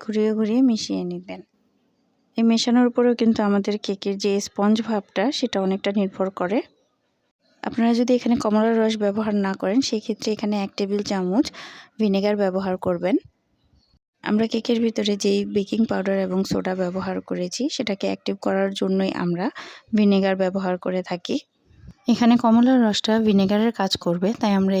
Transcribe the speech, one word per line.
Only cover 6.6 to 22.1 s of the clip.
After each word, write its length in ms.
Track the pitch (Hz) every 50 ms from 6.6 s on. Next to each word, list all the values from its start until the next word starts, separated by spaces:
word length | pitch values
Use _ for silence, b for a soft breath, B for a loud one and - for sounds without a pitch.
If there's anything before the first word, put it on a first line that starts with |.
| 359 - _ _ _ _ _ _ _ _ _ _ _ _ _ _ _ _ _ _ -
আপনারা 300 | - - - 226 233 240
যদি 180 | 226 247 233 254
এখানে 200 | 247 - 240 233
কমলার 380 | 233 - 220 208 214 214 226 226 226
রস 160 | 220 220 220
ব্যবহার 380 | 214 208 202 196 214 220 214 208
না 180 | 208 196 190 190
করেন, 240 | - - 190 196 254
সেই 200 | 269 - - 214
ক্ষেত্রে 280 | - - 214 - - 220 214
এখানে 220 | 214 - 208 208 208 196
এক 60 | 196 -
টেবিল 240 | - 202 196 202 208 208
চামচ 440 | - 208 190 185 180 185 226 302 - - B B B B B B B B -
ভিনেগার 380 | 220 208 190 196 190 208 208
ব্যবহার 380 | 208 208 190 180 190 196 196 185
করবেন। 400 | 185 - 185 180 170 175 180 220 330 - - _ _ _ _ _ _ _ _ _ _ _ _ _ _ _ _ _ _ -
আমরা 220 | 190 202 214 226
কেকের 320 | 226 - 226 220 - 240 226
ভিতরে 320 | 233 226 214 - 214 202 208
যেই 240 | 202 - 202 196 202 202
বেকিং 360 | 202 202 208 196 - - 214 226
পাউডার 300 | 220 208 196 190 196 196 196
এবং 200 | 190 185 185 185 190
সোডা 300 | - - 202 185 185 185
ব্যবহার 420 | 185 185 175 180 190 185 190 185 185
করেছি, 420 | - - 185 180 180 180 - - 240 302
সেটাকে 380 | - - 247 220 202 196 -
অ্যাক্টিভ 300 | 190 196 - - - 196 196 -
করার 240 | 202 196 190 196 196 196
জন্যই 380 | 202 202 190 190 190 190 190 - - 180
আমরা 220 | 175 170 170 185 262 - B B B B B B B -
ভিনেগার 400 | 208 214 202 202 196 190 196 190
ব্যবহার 380 | 190 190 185 185 196 190 185 180 180
করে 220 | - 190 185 185 180
থাকি। 340 | - 185 175 - - 233 294 - _ _ _ _ _ _ - - - - _ _
এখানে 260 | -